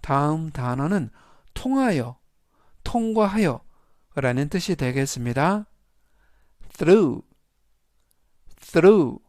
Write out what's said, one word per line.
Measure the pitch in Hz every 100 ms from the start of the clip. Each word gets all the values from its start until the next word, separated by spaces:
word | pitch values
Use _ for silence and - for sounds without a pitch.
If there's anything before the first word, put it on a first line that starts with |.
다음 | - 139 147 156 160
단어는 | 147 123 123 143 202 120 - _ - -
통하여, | - 262 269 262 165 120 127 _ _ _ _ _ -
통과하여 | - 240 226 220 208 202 190 123 - - _ _ _
라는 | - 131 123 147
뜻이 | 180 175 175
되겠습니다. | 127 131 135 - 120 120 156 208 208 _ _ _ _ _ _ _ _ _ - -
Through, | 156 202 170 117 - _ _ _ _ _ _ _ _ _ _ _ - -
through | - 170 175 214 135 120